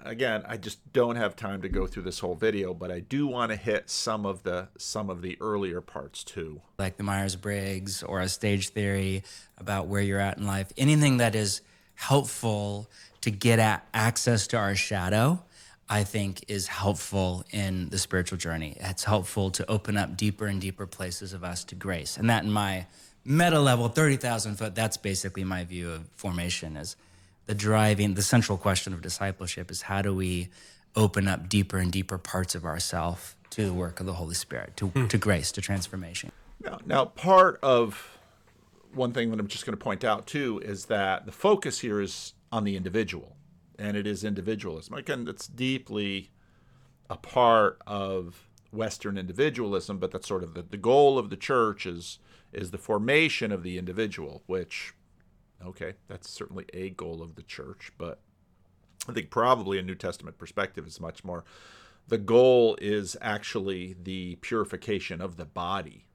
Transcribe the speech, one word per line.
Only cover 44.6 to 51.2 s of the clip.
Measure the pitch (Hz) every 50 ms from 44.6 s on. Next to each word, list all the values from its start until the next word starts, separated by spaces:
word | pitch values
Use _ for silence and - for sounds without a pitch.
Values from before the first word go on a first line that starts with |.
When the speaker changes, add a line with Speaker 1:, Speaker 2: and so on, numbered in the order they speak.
| - 92 78 78 78 - 107
Speaker 1:
Again, | 135 139 - 147 123 117
it's | 78 98 - -
deeply | - - 117 127 131 131 131 - - 107 104 104 101 98 98 87 - _ _ _ _ _ _ _ _ - - - _ _ _ _ -
a | 90
part | - - - - 127 123 117 113 110 104 95 - - -
of | - 104 101 98 95 95 95 90 87 85 - - _ _ _ _ -
Western | - 107 110 107 - - - 104 98
individualism, | 98 92 90 87 110 143 156 131 120 117 101 98 92 - - 101
but | 92 92 92
that's | - 92 - -
sort | 104 92 90
of | 82 82
the, | 87
the | 85 - -
goal | 101 95 113 131 143 147 139 139
of | 131